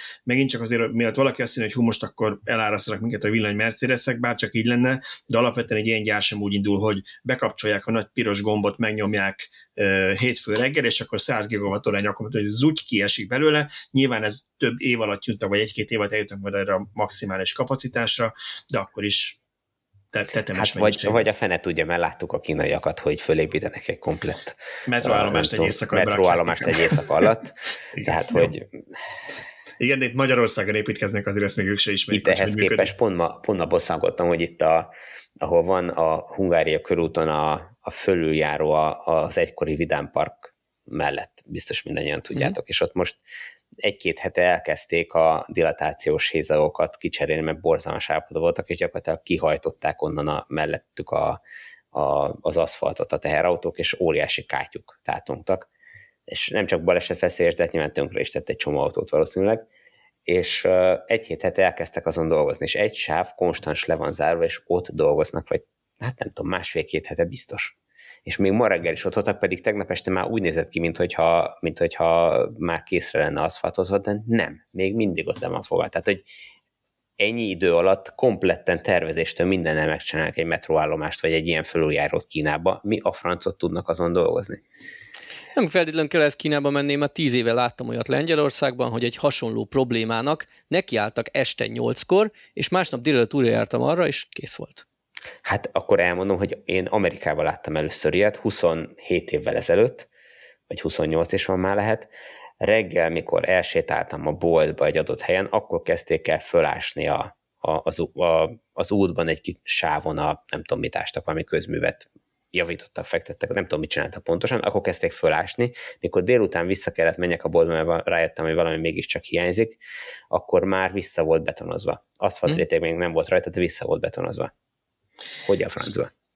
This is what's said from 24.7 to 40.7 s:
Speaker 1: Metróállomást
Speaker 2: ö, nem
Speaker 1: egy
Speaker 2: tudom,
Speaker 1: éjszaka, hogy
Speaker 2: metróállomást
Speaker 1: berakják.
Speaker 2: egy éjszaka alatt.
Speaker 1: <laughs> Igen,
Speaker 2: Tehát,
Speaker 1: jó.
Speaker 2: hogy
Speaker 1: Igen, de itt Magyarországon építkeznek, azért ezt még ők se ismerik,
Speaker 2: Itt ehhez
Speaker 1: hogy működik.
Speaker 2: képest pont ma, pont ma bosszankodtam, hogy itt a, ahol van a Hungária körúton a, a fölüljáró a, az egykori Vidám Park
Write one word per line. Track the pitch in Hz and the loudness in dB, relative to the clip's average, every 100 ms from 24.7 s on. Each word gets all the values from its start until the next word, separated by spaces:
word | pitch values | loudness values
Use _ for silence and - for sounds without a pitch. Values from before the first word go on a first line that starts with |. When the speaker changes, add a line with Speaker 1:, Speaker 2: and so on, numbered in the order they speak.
| - - | -10 -2
Speaker 1:
Metróállomást | 120 120 104 101 | 0 2 2 4
Speaker 2:
ö, | |
nem | 104 | 2
Speaker 1:
egy | - | 2
Speaker 2:
tudom, | 110 101 | 2 2
Speaker 1:
éjszaka, | - 110 104 | 0 0 2
hogy | 104 | 2
Speaker 2:
metróállomást | 104 90 87 85 85 | 4 6 4 2 0
Speaker 1:
berakják. | 82 82 82 | 0 2 4
Speaker 2:
egy | |
éjszaka | 147 - | 2 2
alatt. | 76 104 113 - - - | 4 6 4 -2 -10 -8
Speaker 1:
<laughs> | - - | -8 -10
Igen, | - 95 | -8 -2
Speaker 2:
Tehát, | 80 - | -2 2
Speaker 1:
jó. | - | 2
Speaker 2:
hogy | 95 - - - - - - - - - - - - - | 2 0 -12 -16 -16 -14 -14 -14 -12 -12 -14 -18 -14 -2
Speaker 1:
Igen, | 120 131 | 2 2
de | 127 | 0
itt | |
Magyarországon | 123 135 123 113 - 98 107 | 2 4 4 4 2 0 0
építkeznek, | 107 104 101 107 101 | -2 -2 -2 -2 -2
azért | 101 101 | 0 0
ezt | 107 | 0
még | 95 | 0
ők | 101 | 0
se | - | 0
ismerik, | 98 - 101 | 0 0 0
Speaker 2:
Itt | 95 | 2
ehhez | 95 | 2
Speaker 1:
hogy | 98 | 2
működik. | 104 98 104 | 2 2 2
Speaker 2:
képest | 92 - | 2 2
pont | 113 87 | 0 2
ma, | 82 - | 0 -2
pont | - 95 | -2 -2
ma | 78 | 2
bosszankodtam, | 85 - 80 82 - 87 | 0 0 0 0 2 2
hogy | 85 | 2
itt | 85 - | 0 2
a, | 80 82 - - - - - - | 4 4 2 -10 -20 -20 -20 -6
ahol | - - | 2 4
van | 87 92 87 | 4 2 0
a | - 80 78 - - | 2 2 2 -2 -2
Hungária | 92 82 80 78 | 2 4 4 0
körúton | - 87 80 82 80 | 0 0 0 0 0
a, | 76 78 76 - _ | 2 0 -2 -6 _
a | - | -12
fölüljáró | - - 87 78 78 76 76 76 | -4 0 2 2 2 0 0 2
a, | 78 78 - 82 | 4 2 0 0
az | 80 78 85 | 0 0 0
egykori | 85 - 78 76 | -2 -2 -4 -2
Vidám | 78 73 69 | -2 -2 -2
Park | 73 76 - - _ _ | -2 -2 -6 -20 _ _